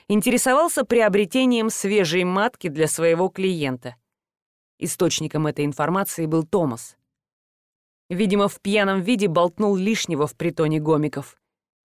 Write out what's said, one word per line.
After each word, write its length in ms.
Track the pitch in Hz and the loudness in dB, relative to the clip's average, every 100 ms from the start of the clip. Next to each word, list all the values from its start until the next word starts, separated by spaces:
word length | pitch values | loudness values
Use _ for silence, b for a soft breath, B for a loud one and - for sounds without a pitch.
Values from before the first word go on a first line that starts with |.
| B | B
интересовался 800 | 208 247 240 269 262 330 302 254 | 0 2 0 2 2 2 0 0
приобретением 840 | 233 214 196 202 262 254 240 220 | 2 4 2 2 2 2 2 0
свежей 540 | - 196 208 170 175 | -2 0 0 2 0
матки 460 | 180 190 226 - 175 | 0 0 -2 -4 -6
для 180 | 143 156 | -2 -2
своего 400 | - 165 165 185 | 2 2 2 0
клиента. 680 | 185 190 175 139 127 127 - _ _ _ _ _ _ _ - | -2 -2 -2 -4 -6 -10 -18 _ _ _ _ _ _ _ -10
Источником 680 | 151 - 175 - 156 151 151 | -6 -2 0 -2 -4 -4 -2
этой 180 | 147 147 | -2 -4
информации 600 | 143 156 185 196 - 160 | -2 -2 -2 -2 -4 -2
был 180 | 160 | -2
Томас. 540 | 156 202 147 117 - - _ _ _ _ _ _ _ _ _ _ - | 0 0 0 -4 -12 -20 _ _ _ _ _ _ _ _ _ _ -8
Видимо, 380 | 180 208 202 202 | -2 0 2 0
в 120 | - | -2
пьяном 400 | 202 208 196 190 | -2 0 2 0
виде 260 | 180 240 202 | 0 0 0
болтнул 480 | 160 175 - 208 196 | 2 0 0 0 0
лишнего 520 | 190 220 - 151 147 | 0 -2 -2 -2 -4
в 80 | - | -4
притоне 440 | 165 160 156 156 | -4 -2 0 0
гомиков. 580 | 151 156 151 - - - _ _ _ _ | 0 0 0 -6 -14 -18 _ _ _ _